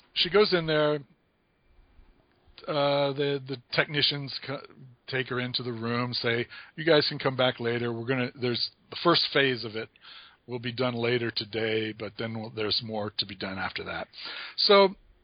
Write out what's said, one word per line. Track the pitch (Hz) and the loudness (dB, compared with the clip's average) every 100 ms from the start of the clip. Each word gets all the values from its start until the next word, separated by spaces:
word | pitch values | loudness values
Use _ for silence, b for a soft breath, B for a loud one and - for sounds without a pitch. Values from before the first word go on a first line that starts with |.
| _ | _
she | - 180 | -2 4
goes | 196 214 | 4 6
in | 180 160 | 2 2
there. | 151 151 151 135 _ _ _ _ _ _ _ - - - _ _ _ _ - - | 2 2 0 -6 _ _ _ _ _ _ _ -20 -20 -20 _ _ _ _ -14 -4
Uh, | 151 143 143 143 | 0 2 2 0
the, | 139 143 143 131 | 0 -2 -2 -6
the | 127 - | -12 -4
technicians | - 147 147 - 143 139 - - | -2 0 0 0 -2 -8 -10 -10
co-, | 139 - - 131 120 - | -10 -12 -20 -20 -20 -6
take | 131 127 | -6 -4
her | 123 | -4
into | 123 123 | -4 -4
the | 123 | -6
room, | 113 117 120 123 | -4 -2 -2 -2
say, | 117 120 117 117 B B - | -2 0 0 -2 B B -2
"You | |
guys | 156 151 147 | 6 6 4
can | 147 | 0
come | 139 127 | 0 2
back | 127 - | 2 2
later. | 117 120 120 | -2 0 -2
We're | 113 117 | -4 -2
gonna, | 131 123 - | -2 -2 -2
there's, | 123 120 - _ - | -2 0 -4 _ -16
the | - | 0
first | 175 170 - | 4 4 4
phase | 147 135 123 | 4 2 2
of | 113 107 | -6 -8
it | 117 _ B B B B - | -10 _ B B B B -12
will | 123 | -8
be | 120 | -6
done | 117 127 117 | -2 -2 0
later | 117 123 117 - | 2 2 0 -4
today, | 104 107 110 110 110 | -4 -2 0 0 -2
but | 107 104 - | -6 -10 -8
then | 113 113 | -6 -6
we'll, | 110 110 | -8 -4
there's | 107 - | -2 -2
more | 113 110 104 - | -4 -6 -6 -6
to | 104 | -8
be | 98 | -8
done | 98 95 | -8 -6
after | 98 - | -6 -6
that." | 87 82 - B B B B B | -8 -8 -10 B B B B B
So | - 202 190 196 _ _ | 6 8 8 2 _ _